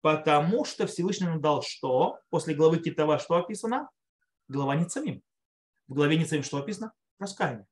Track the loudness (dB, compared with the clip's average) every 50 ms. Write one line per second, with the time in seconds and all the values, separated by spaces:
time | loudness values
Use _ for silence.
0 | 4 2 2 2 2 4 4 4 4 2 2 0 -2 -4 -4 -4 -6 -4 -2 -2
1 | -2 -2 -2 -2 -2 -2 -2 0 2 2 2 2 -2 -8 -10 -8 -4 0 2 2
2 | 2 2 -2 -8 _ _ -4 -4 -2 -2 0 4 6 6 6 4 0 -2 0 0
3 | 2 2 2 0 2 0 0 0 0 -2 -8 -8 -4 -4 -4 -4 -4 -8 _ _
4 | _ _ _ _ _ _ _ _ _ _ -4 -2 0 0 0 0 0 -2 -2 -6
5 | -6 -6 -6 -8 _ _ _ _ _ _ _ _ _ _ _ _ _ _ 0 0
6 | 2 4 4 2 2 0 -2 -4 -4 -4 -6 -6 -6 -6 -8 -8 -10 -12 _ _
7 | _ _ _ _ -10 -10 -4 -4 -4 -4 -4 -8 -14 _